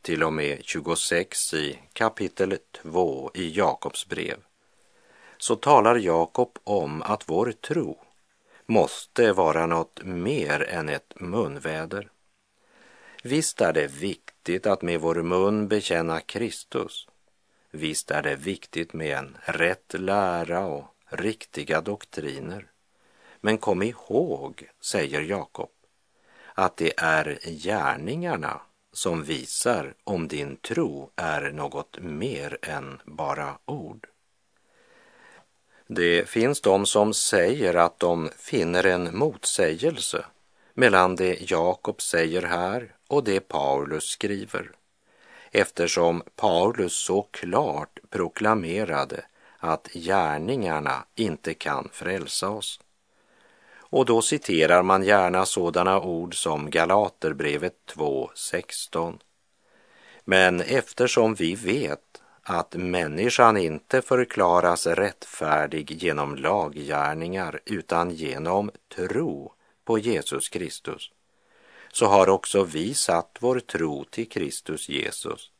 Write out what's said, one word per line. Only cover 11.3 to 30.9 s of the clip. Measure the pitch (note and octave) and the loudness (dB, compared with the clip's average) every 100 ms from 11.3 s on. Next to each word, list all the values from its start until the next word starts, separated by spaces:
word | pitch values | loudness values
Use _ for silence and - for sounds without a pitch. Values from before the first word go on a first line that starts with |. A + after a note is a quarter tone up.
| G2+ F2+ C#2 D#2+ D#2 - G2+ G#2 _ _ _ _ _ _ _ - - - - | -2 -4 -4 -8 -6 -6 -10 -12 _ _ _ _ _ _ _ -20 -20 -20 -18
Visst | B2 D3 D#3 - | -2 0 0 2
är | F2 | 2
det | D#2+ D2 | 4 0
viktigt | C#2 F#2+ F2 - _ - F2+ G#2+ | -4 -6 -6 -14 _ -4 -2 0
att | G2 | 0
med | F2 E2+ | 0 0
vår | E2 E2 | 0 0
mun | E2+ F2+ G2 G#2+ G#2 | 0 2 2 0 0
bekänna | G#2+ - E2+ E2 D#2+ | -2 0 -2 0 -4
Kristus. | - G2+ A2+ - - - - - - _ _ _ _ _ _ | -6 -6 -6 -8 -10 -8 -8 -10 -18 _ _ _ _ _ _
Visst | D#3 D#3 D#3 - | -8 -6 -6 -4
är | D3+ | -2
det | D3 C#3+ | -2 -4
viktigt | - F#2+ - - E2+ | -6 -8 -8 -8 -8
med | E2 D#2 C2+ | -6 -4 -4
en | C#2 C#2 | -8 -12
rätt | - D#2 E2 F#2 _ F2+ | -8 0 0 0 _ -6
lära | F#2+ G2+ F#2+ F2 E2+ F2 F#2+ | 0 2 2 0 -2 -2 -2
och | C#2+ C#2+ _ _ | -6 -10 _ _
riktiga | - G#2 A2 - - D3 - | -6 -4 -6 -10 -10 -2 -2
doktriner. | D#2+ G#3 - - D2+ C#2 D#2 G2 G2+ _ _ _ _ _ - - | 0 -8 -8 -10 -8 -8 -10 -12 -16 _ _ _ _ _ -20 -6
Men | G#2 A2 | -2 0
kom | - F2+ | 0 0
ihåg, | G#2+ A#2 - A2+ F3 D2 C#2 - - _ | 0 -4 -2 0 0 -4 -8 -14 -20 _
säger | - G#2 C#2+ D2 | -4 -2 -2 -4
Jakob, | D#2 G2 - - - _ _ _ _ _ _ _ - | -2 -4 -6 -12 -14 _ _ _ _ _ _ _ -10
att | - F#2+ - | 0 0 2
det | E2 - | -2 2
är | D#2+ D#3 - - | 2 2 0 -6
gärningarna | - D#2+ F3+ G#3 D3 - F#2 D3+ F3 A#2+ D2 C#2+ - _ _ | -10 -8 -4 0 0 -2 -4 -6 -4 -4 -6 -8 -14 _ _
som | - F#2+ E2 | -6 -4 -4
visar | D2 D2+ - - A#2+ A#2+ C2+ - | -4 -6 -6 -4 0 0 -4 -12
om | - F#2+ D#2+ | -6 -4 -4
din | D2+ C#2+ C#2 | -6 -8 -10
tro | - - C3+ | -6 -2 -2